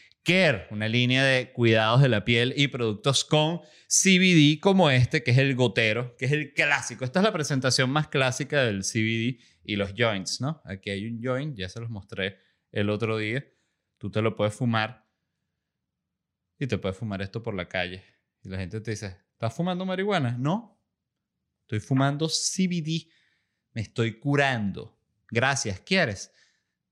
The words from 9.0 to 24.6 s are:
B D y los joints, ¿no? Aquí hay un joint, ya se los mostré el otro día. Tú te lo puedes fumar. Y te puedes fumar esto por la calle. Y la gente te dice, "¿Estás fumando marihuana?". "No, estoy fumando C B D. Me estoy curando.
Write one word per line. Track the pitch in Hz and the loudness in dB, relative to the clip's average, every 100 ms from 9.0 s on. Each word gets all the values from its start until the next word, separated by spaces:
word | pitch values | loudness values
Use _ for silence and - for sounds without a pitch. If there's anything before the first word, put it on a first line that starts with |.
B | 110 | -2
D | 113 117 127 _ _ | -2 -4 -6 _ _
y | - 104 | -6 -4
los | 98 101 | -4 0
joints, | 117 101 87 - | 0 0 -6 -6
¿no? | 131 160 | -6 -8
Aquí | - 95 101 | -10 -12 -8
hay | 98 110 | -8 -8
un | 117 | -8
joint, | 123 127 151 117 | -6 -6 -6 -8
ya | 92 | -10
se | 117 | -10
los | 117 | -12
mostré | 113 - 95 95 - _ _ _ | -12 -12 -6 -6 -8 _ _ _
el | 113 101 | -4 -2
otro | 104 110 110 | 0 -2 -2
día. | 107 123 - _ _ _ _ _ | -4 -6 -8 _ _ _ _ _
Tú | 101 | -8
te | 107 | -2
lo | 110 | -2
puedes | - 107 | 0 -2
fumar. | - 123 113 113 - _ _ _ _ _ _ _ _ _ _ _ _ _ _ _ - | 0 -2 0 -2 -6 _ _ _ _ _ _ _ _ _ _ _ _ _ _ _ -10
Y | 131 | -4
te | 98 | -4
puedes | 98 95 | -4 -6
fumar | 110 98 | -8 -8
esto | 95 117 | -8 -10
por | 113 | -10
la | 98 87 | -8 -6
calle. | 92 90 92 - _ _ _ | -6 -6 -8 -18 _ _ _
Y | 101 | -12
la | 92 | -10
gente | 90 107 | -8 -8
te | 110 | -8
dice, | 104 101 90 _ | -10 -10 -14 _
"¿Estás | - 113 | -8 -6
fumando | - 175 180 190 | -4 -4 -4 -6
marihuana?". | 185 202 190 123 123 | -4 -2 0 0 -2
"No, | 139 208 233 _ _ _ _ _ _ _ _ _ | -2 -2 -4 _ _ _ _ _ _ _ _ _
estoy | - 110 | -8 -6
fumando | - 135 139 147 160 | -2 0 0 0 -2
C | - - - 185 | -2 -4 -2 -2
B | 175 | -2
D. | 156 165 - _ _ _ _ _ _ | -4 -6 -6 _ _ _ _ _ _
Me | 117 | -10
estoy | 107 - 113 107 | -8 -4 -4 -4
curando. | 143 143 139 120 | -2 0 2 0